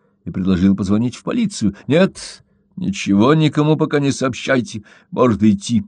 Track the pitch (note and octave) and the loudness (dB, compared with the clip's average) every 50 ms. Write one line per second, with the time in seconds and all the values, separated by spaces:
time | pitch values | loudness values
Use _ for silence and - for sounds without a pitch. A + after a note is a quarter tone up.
0 | _ _ _ _ - E2+ E2 F#2+ F2+ F#2+ F#2+ E2 F#2+ G2 F#2+ G#2+ G2+ F#2+ G#2 A2 | _ _ _ _ -14 -10 -6 -4 0 0 2 4 4 2 2 2 0 0 0 0
1 | B2 B2 - - - - - B3 A3+ - - - A2 G2 G2+ - - A#2+ C#3+ F3 | 0 -2 -6 -8 -8 -6 -4 -2 -2 -4 -2 -4 -4 -4 -4 -4 -2 0 2 2
2 | F#3+ - - - - - - - _ _ _ _ _ _ _ - - - - - | 2 2 -2 -8 -18 -20 -20 -20 _ _ _ _ _ _ _ -8 -6 -6 -6 -4
3 | - G2+ G2 G2+ A2+ C3+ D#3+ D#3 D#3 D3 - D3+ D3 D3+ D#3 C3+ D#3 D3+ D3+ C#3+ | -2 0 2 4 4 4 4 4 2 2 0 0 0 2 0 0 0 -2 0 0
4 | C#3 C3+ B2 - C3+ C3 A#2 - - - C3+ B2+ G2+ - - G#2 - - - _ | 0 -2 -2 -2 -4 -4 -4 -4 -4 -2 -2 -2 -2 -6 -10 -14 -16 -18 -20 _
5 | _ _ - - B2+ B2 G2+ - G#2+ A2 G2 G2+ - A#2+ A#2+ G#2 - | _ _ -2 0 2 2 2 4 4 2 2 2 -2 -2 -2 -2 -4